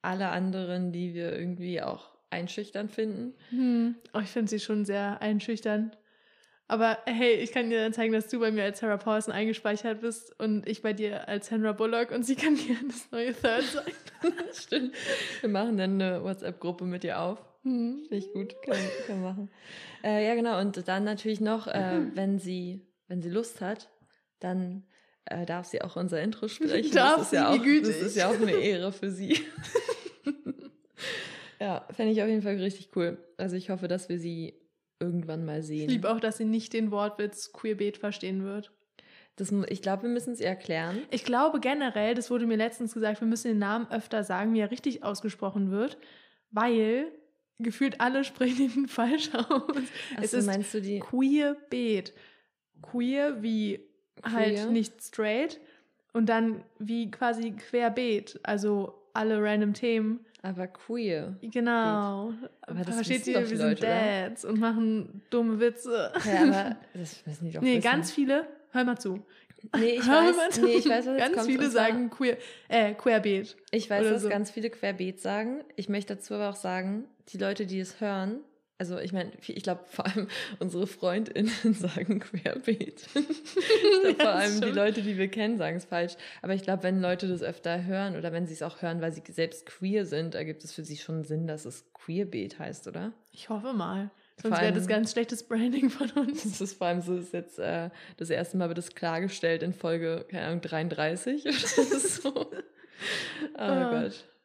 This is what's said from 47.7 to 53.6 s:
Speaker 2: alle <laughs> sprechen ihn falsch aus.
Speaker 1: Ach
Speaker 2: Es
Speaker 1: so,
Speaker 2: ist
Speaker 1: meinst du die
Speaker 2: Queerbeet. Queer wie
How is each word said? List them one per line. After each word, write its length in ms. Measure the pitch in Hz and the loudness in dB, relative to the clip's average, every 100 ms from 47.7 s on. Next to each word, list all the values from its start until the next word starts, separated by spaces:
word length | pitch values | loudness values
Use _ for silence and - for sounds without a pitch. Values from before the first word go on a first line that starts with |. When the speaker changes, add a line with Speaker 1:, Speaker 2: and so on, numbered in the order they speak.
| - 277 - | 0 0 2
Speaker 2:
alle 220 | 240 269 | 2 2
<laughs> 0 | |
sprechen 480 | 269 - 254 254 269 240 | -2 0 0 4 2 2
ihn 120 | 277 | -2
falsch 440 | - 233 302 - | 0 2 2 0
aus. 120 | - 240 | -2 2
Speaker 1:
Ach 720 | 269 - 285 254 - - 269 | 0 2 -4 -4 -10 -10 -4
Speaker 2:
Es 100 | 214 | 0
Speaker 1:
so, 60 | 247 | 2
Speaker 2:
ist 80 | 202 | 2
Speaker 1:
meinst 280 | 196 202 220 | 0 -2 -4
du 60 | |
die 180 | 196 202 | -2 -4
Speaker 2:
Queerbeet. 1120 | - 254 269 294 285 285 - 247 240 208 180 - - _ _ _ _ _ | -2 2 4 4 2 -2 -4 -2 2 0 -2 -16 -20 _ _ _ _ _
Queer 580 | - 247 240 277 285 247 | -8 -2 0 2 0 0
wie 380 | 220 220 | 0 0